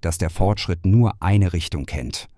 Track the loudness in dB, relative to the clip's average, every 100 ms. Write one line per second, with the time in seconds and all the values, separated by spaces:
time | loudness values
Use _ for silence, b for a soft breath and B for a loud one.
0 | -4 -2 -4 0 0 0 -4 -2 2 4
1 | 4 0 2 4 2 0 -4 -8 -6 -8
2 | -8 -10 -12